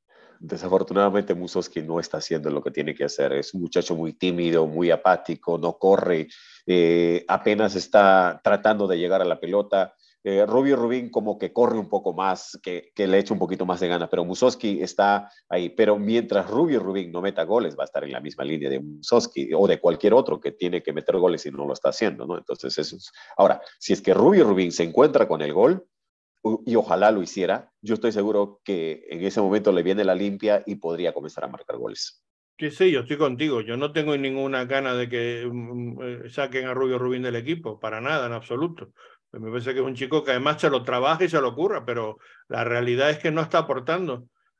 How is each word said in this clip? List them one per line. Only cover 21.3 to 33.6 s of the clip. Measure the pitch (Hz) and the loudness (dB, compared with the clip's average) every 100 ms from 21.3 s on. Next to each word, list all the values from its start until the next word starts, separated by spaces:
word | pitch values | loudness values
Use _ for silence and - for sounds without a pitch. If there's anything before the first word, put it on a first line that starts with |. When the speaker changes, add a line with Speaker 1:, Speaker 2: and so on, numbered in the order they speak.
| 80 76 | 0 -6
Speaker 1:
y | |
no | 69 71 | -8 -8
lo | |
está | 65 69 | -2 -2
haciendo, | - 107 - 65 | 0 -2 -4 -8
¿no? | 87 | -10
Entonces, | - - 65 - | -8 -10 -6 -6
eso | 76 95 | -6 -10
es... | - - - - | -20 -20 -20 4
Ahora, | 98 - - - | 4 4 -4 -16
si | - | -2
es | 95 | -2
que | - | 4
Rubio | 95 127 202 | 6 8 8
Rubín | 123 92 87 | 6 4 2
se | 80 | 0
encuentra | 85 80 151 - 90 | 0 4 4 6 2
con | 80 | 0
el | 76 | 0
gol, | 76 123 190 - _ _ _ _ _ | 4 4 4 -4 _ _ _ _ _
u-, | 107 110 - | -4 -4 0
y | 117 | 0
ojalá | 104 90 104 | 2 4 4
lo | 107 | 4
hiciera, | 87 - 87 107 - _ | -2 -4 -2 -2 -4 _
yo | 104 | -4
estoy | 110 117 | -2 0
seguro | 104 101 104 101 101 - | 0 0 0 -2 -4 -6
que | 92 80 78 - | -4 -4 -8 -10
en | 82 | -6
ese | 95 104 | -4 0
momento | 101 104 101 | 0 2 2
le | 90 | 2
viene | 85 98 | 2 0
la | 98 92 | 0 0
limpia | 101 98 107 104 - | -2 -4 0 0 -2
y | 98 | -8
podría | 82 85 85 | -6 -4 -4
comenzar | 76 73 - 65 | -6 -10 -10 -12
a | |
marcar | 64 - 60 | -12 -12 -8
goles. | 58 53 - - _ _ _ _ | -8 -10 -14 -14 _ _ _ _
Speaker 2:
Sí, | 156 | -10
sí, | - 185 | 2 2
yo | 143 | 2
estoy | 120 143 | -2 0
contigo. | 147 123 156 123 | 0 0 -2 -2